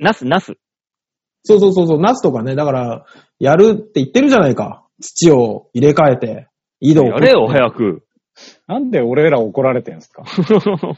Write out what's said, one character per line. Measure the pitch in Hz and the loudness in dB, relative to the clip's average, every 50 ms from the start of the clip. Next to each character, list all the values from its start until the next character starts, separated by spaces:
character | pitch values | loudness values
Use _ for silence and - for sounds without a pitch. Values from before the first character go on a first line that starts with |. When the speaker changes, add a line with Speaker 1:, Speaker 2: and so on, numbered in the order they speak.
Speaker 1:
ナ | 156 202 220 | -4 -4 -4
ス、 | - 131 | -4 -4
ナ | 123 160 190 | -2 -2 -2
ス。 | - - - _ _ _ _ _ _ _ _ _ _ _ _ _ _ _ _ _ _ | -4 -6 -18 _ _ _ _ _ _ _ _ _ _ _ _ _ _ _ _ _ _
Speaker 2:
そ | - 214 | 2 2
う | 196 | 4
そ | 202 196 | 4 2
う | 185 | 2
そ | 185 170 | 2 0
う | |
そ | 165 156 | 0 0
う、 | 147 | 0
ナ | 180 220 262 | 0 0 -2
ス | 254 - | 0 -2
と | 170 127 | -2 -2
か | 117 110 | -2 -6
ね、 | 131 135 | -6 -6
だ | 143 151 | -6 -4
か | 147 131 | -4 -4
ら、 | 127 123 120 113 113 _ _ _ - _ _ _ _ | -4 -4 -6 -8 -12 _ _ _ -20 _ _ _ _
や | 123 135 156 | 0 0 4
る | 170 208 226 214 - | 4 4 4 2 0
っ | - | -6
て | - - 156 | -8 -4 -4
言 | 131 | -4
っ | - | -2
て | - 240 277 | -2 0 0
る | 285 | 2
じ | 262 | 2
ゃ | 226 | 2
な | 165 135 | 2 2
い | 117 | 0
か。 | - 104 - - - _ _ _ _ | -2 -6 -10 -10 -18 _ _ _ _
土 | - - - - 170 170 | -20 -16 -8 0 2 4
を | 143 127 120 110 104 101 - _ _ | 4 4 2 -2 -4 -10 -14 _ _
入 | 120 135 147 | 0 0 2
れ | 143 | 2
替 | 156 156 143 123 | 2 2 2 0
え | |
て、 | - 123 113 107 107 - _ _ _ _ _ _ _ | 0 -4 -10 -10 -12 -16 _ _ _ _ _ _ _
井 | - 143 156 | 0 2 4
戸 | 156 135 | 4 4
を | |
掘 | 117 104 | 2 2
っ | 131 | 2
て。 | - | 2
Speaker 1:
や | 262 262 | 4 4
れ | 170 | 4
よ、 | 113 113 | 2 2
早 | 143 139 123 113 | 0 0 0 0
く。 | - - 117 98 80 80 _ _ _ _ _ _ _ _ - - - _ _ | -2 -2 -4 -4 -4 -6 _ _ _ _ _ _ _ _ -20 -20 -20 _ _
Speaker 3:
な | _ 185 262 | _ -8 -6
ん | 285 254 | -6 -4
で | 214 147 | -2 -2
俺 | 120 117 127 143 151 165 | -2 -2 0 0 2 2
ら | 147 120 | 2 0
怒 | 113 107 - 135 131 | -2 -4 -4 -2 -2
ら | 131 127 | -2 -2
れ | 127 - | -2 -6
て | - 82 | -8 -16
ん | 80 - | -18 -20
す | _ | _
か？ | _ - - | _ -20 -20
Speaker 1:
<laughs> | - - - 165 - 220 190 - 208 196 156 - - 147 | -10 -6 -6 -2 0 0 0 0 0 -4 -4 -6 -10 -10